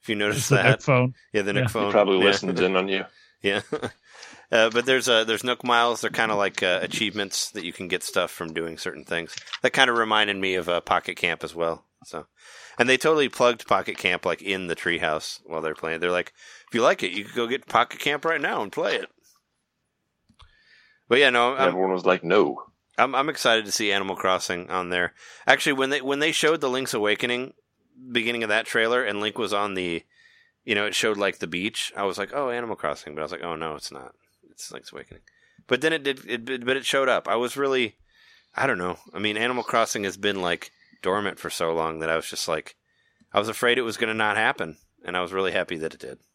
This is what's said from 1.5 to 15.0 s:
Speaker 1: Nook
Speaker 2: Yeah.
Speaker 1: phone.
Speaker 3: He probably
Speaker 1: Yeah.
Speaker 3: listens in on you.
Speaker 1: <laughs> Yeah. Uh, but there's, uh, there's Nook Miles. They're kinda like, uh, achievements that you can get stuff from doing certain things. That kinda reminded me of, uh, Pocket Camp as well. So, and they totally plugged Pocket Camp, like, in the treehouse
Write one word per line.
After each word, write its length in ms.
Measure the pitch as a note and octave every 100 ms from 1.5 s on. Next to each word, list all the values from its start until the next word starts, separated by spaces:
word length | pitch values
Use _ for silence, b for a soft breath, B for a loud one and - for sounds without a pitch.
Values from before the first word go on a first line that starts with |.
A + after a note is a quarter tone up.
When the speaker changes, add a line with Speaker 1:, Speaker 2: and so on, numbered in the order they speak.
Speaker 1:
Nook 120 | G2+
Speaker 2:
Yeah. 40 | A#2
Speaker 1:
phone. 180 | A2+ G2+
Speaker 3:
He 60 |
probably 260 | G#2 G2+ F#2+
Speaker 1:
Yeah. 60 |
Speaker 3:
listens 360 | F#2+ G2 F#2+ F2
in 160 | F#2 F#2+
on 120 | F#2+
you. 160 | F#2+ F#2+
Speaker 1:
<laughs> 40 | b b b
Yeah. 200 | G2+ G2+ - D3+ A#2 - B B B B B
Uh, 180 | A2+ A2+
but 160 | A2+ A#2+
there's, 220 | C3 A#2+
uh, 160 | A2+
there's 180 | A2 A2
Nook 220 | B2 A#2+
Miles. 360 | B2+ A#2+ A#2+ A2+
They're 100 | A2+
kinda 240 | - A2+ G#2
like, 260 | G2 -
uh, 160 | F#2+ F2+
achievements 720 | F2+ - G#2+ G2+ G2 - -
that 140 | G#2+
you 80 | F2
can 160 | - F#2
get 160 | F2
stuff 260 | - G2+ F2
from 220 | - E2+
doing 240 | D#2+ E2 D#2+
certain 260 | - C#2+
things. 300 | C#2+ E2+ E2 - B B
That 100 | C3
kinda 200 | C#3+ C3
reminded 440 | A#2 A2 G#2+ G#2 G2
me 180 | F#2+
of, 140 | F#2 E2+
uh, 120 | F2
Pocket 360 | - F2+ - F2+
Camp 260 | F2 E2
as 100 | D#2+
well. 320 | E2 E2 E2 _ _
So, 240 | - D#2+ D#2 _ B B B B
and 100 | A#2+
they 80 | C3
totally 320 | D#3 D#3 C3+
plugged 380 | - B2 A#2+ -
Pocket 320 | G2+ F#2 -
Camp, 260 | F#2+ F2+
like, 180 | F#2 E2
in 260 | F2+ F#2+ F2+
the 80 | D#2+
treehouse 640 | - E2+